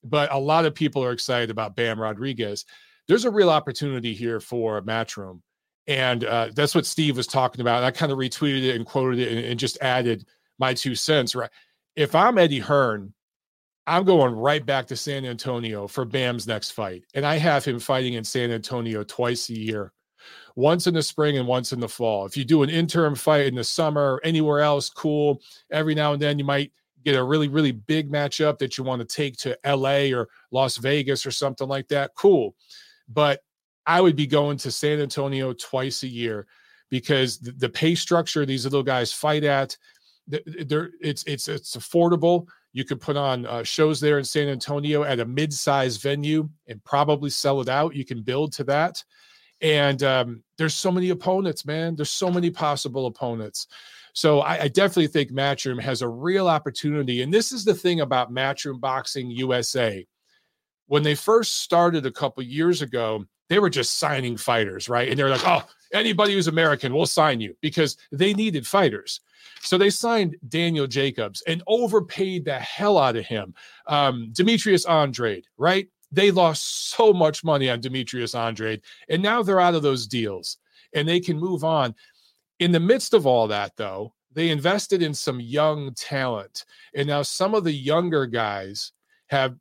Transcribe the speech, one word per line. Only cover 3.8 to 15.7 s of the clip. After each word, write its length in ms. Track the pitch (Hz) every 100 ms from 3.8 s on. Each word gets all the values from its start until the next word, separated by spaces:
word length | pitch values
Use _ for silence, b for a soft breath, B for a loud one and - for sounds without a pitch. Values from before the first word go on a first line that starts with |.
| 147 127 117
here 260 | 101 117 113
for 420 | - 123 113 107
Matchroom. 580 | 98 113 113 - 95 92 _ _ _ _ -
And, 360 | 139 131 120
uh, 260 | 113 117 113
that's 220 | 110 147 170
what 100 | -
Steve 320 | - 151 127
was 80 | 117
talking 360 | 135 127 127
about. 160 | 120 120
And 80 | 123
I 60 |
kinda 240 | 127 160 135
retweeted 480 | 127 - 147 135
it 120 | 131 120
and 100 | 113
quoted 340 | 139 131 123
it 120 | 123
and, 140 | 113 117
and 140 | 120
just 180 | 127 -
added 440 | 131 127 120 113 - _ _ _
my 140 | 131
two 200 | 123 135
cents, 420 | 120 - 151 120 127
right? 140 | 113 b b b _ -
If 180 | 147 202
I'm 220 | 208 226
Eddie 220 | 170 139
Hearn, 540 | 104 143 127 107 98 - _ _ _ _ _ _ -
I'm 180 | 170 190
going 280 | 180 131
right 320 | 113 127 151 120
back 220 | 139 123
to 80 | 127
San 300 | - 139 131
Antonio 600 | 120 139 120 117